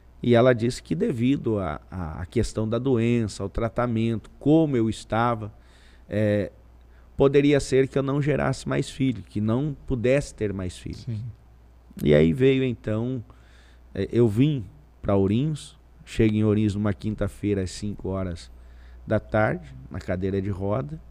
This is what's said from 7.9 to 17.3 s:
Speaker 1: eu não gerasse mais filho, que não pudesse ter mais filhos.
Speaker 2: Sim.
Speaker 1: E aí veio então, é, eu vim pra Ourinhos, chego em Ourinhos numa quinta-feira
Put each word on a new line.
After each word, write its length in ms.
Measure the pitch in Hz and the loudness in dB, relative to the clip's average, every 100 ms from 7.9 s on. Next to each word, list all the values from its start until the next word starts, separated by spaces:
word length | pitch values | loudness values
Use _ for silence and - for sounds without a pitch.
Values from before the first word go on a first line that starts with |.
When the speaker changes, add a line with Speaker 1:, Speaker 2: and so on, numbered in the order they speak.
| 139 | 0
Speaker 1:
eu 60 | |
não 180 | 127 143 | 0 0
gerasse 480 | 147 135 139 135 - | 0 0 0 -2 -4
mais 180 | 135 139 | -4 -4
filho, 360 | - 131 107 | -2 -2 -2
que 180 | - 104 | -6 -4
não 340 | 107 120 151 139 - | 0 0 -2 -6 -6
pudesse 460 | 131 120 143 143 - | 0 2 2 0 -4
ter 180 | 104 | -4
mais 240 | 95 92 - | -4 -8 -10
filhos. 240 | - 113 | -12 -12
Speaker 2:
Sim. 220 | 117 107 120 - - - - - - - | -10 -8 -10 -14 -20 -20 -20 -20 -20 -2
Speaker 1:
E 100 | - | 4
aí 180 | 73 - | 6 4
veio 300 | 143 131 131 | 4 4 4
então, 600 | 131 117 - 107 120 131 - - - - - - - - | 0 -4 -6 -4 -4 -6 -10 -20 -20 -20 -20 -20 -12 -8
é, 120 | 98 | -2
eu 160 | 117 117 | 2 4
vim 360 | 104 147 139 95 - - _ | 4 2 0 -6 -16 -20 _
pra 140 | - 101 | 0 2
Ourinhos, 600 | 98 110 151 151 - - - - - | 4 2 0 -4 -10 -20 -20 -20 -6
chego 300 | - 110 107 | 2 2 4
em 80 | |
Ourinhos 320 | 107 104 107 101 | 2 4 2 0
numa 180 | 104 | -2
quinta-feira 680 | 98 107 104 101 | -2 -6 -4 -6